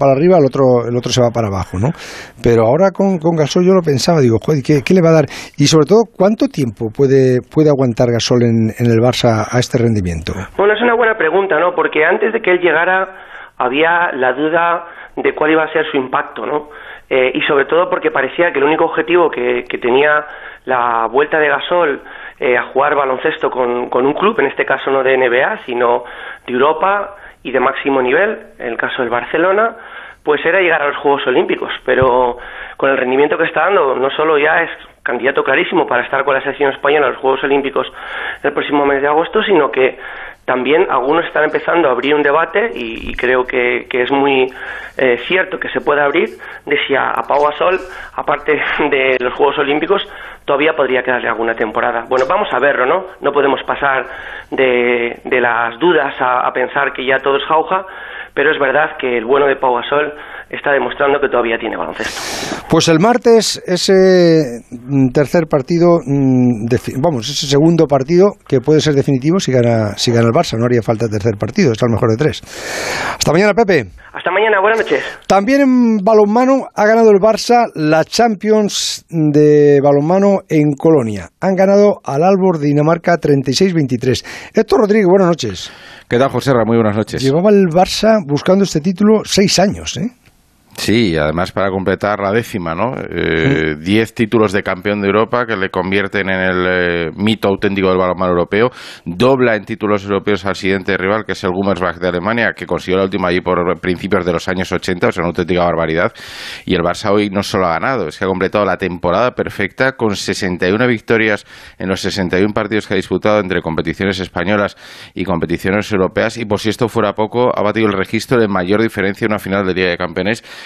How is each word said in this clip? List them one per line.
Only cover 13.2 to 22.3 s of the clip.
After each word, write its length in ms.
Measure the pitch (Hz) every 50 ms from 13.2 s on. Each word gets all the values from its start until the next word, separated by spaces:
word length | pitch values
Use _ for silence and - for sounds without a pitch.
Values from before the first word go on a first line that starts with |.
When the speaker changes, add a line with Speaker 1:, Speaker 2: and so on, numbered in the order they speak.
| - - - - - - _ -
Speaker 2:
había 500 | 123 120 127 147 160 165 175 170 175 - -
la 160 | 131 127 127 123
duda 560 | 135 156 156 165 165 170 170 170 - - - - - - - -
de 180 | 139 139 139 131
cuál 160 | - 156 151
iba 140 | 160 160 156
a 80 | 151 -
ser 100 | 160 151 -
su 80 | - 139
impacto, 480 | 127 131 131 143 147 - - 120 110
¿no? 240 | 117 147 151 147 - - - - - - - - _
Eh, 200 | 131 131 127 131 -
y 80 | 151 143
sobre 240 | - 151 139 135
todo 240 | - 156 170 180 180
porque 200 | 180 170 151 156
parecía 420 | - 143 131 131 - - 175 170 -
que 60 | 143
el 60 | 135
único 220 | 151 160 160 165
objetivo 420 | 160 - 170 160 - 170 175 165 147
que, 360 | - 123 123 123 123 123 123 -
que 80 | -
tenía 480 | 104 123 120 123 139 147 151 151 151 147 - - - - - - - _
la 420 | 127 131 123 120 120 117 113 113 110 117
vuelta 260 | 139 151 147 170 156
de 100 | 151 147
Gasol, 520 | 143 135 - - 175 175 170 147 131 - - - - - - -